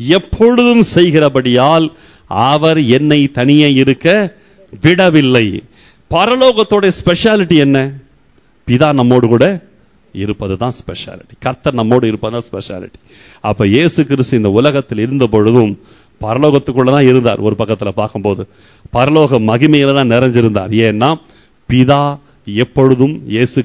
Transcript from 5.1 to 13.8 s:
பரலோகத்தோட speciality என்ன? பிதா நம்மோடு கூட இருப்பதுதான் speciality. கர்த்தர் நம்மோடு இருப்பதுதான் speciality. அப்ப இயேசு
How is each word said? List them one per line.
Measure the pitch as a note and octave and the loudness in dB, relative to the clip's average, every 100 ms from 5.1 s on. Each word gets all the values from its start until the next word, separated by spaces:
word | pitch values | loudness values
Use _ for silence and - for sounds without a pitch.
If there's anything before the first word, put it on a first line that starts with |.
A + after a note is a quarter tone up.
| D3+ C3 B2 G#2+ F#2+ - _ _ _ - | 2 2 0 0 -6 -12 _ _ _ -6
பரலோகத்தோட | E3 G#3 B3+ B3+ A3 G#3 G#3 G3 - - | -2 0 2 2 2 0 0 0 -2 -2
speciality | E3+ A3+ G#3+ E3+ D#3+ | 0 0 0 2 2
என்ன? | C#3 C3+ C3+ C#3 - _ _ _ _ _ - | 2 0 -2 -8 -20 _ _ _ _ _ -2
பிதா | B2 D3+ | 0 2
நம்மோடு | C#3 B2 B2+ A#2 | 2 2 2 2
கூட | A#2 D#3+ F#3 - _ _ _ _ | 2 2 -2 -10 _ _ _ _
இருப்பதுதான் | F#2+ G2+ G2+ G2+ F#2 B2 B2 - | -10 -8 -8 -6 -6 -6 -8 -12
speciality. | F2 - F#2 - - | -14 -14 -18 -20 -10
கர்த்தர் | B2 C3 - | -10 -6 -6
நம்மோடு | B2 A2 B2 A#2 | -2 0 0 0
இருப்பதுதான் | G#2+ A2 A#2+ - | -4 -6 -10 -10
speciality. | G2 - F#2+ F#2 - _ - - _ | -12 -12 -14 -16 -20 _ -20 -20 _
அப்ப | G#2+ G2+ G2+ | -6 -2 2
இயேசு | A#2 | 2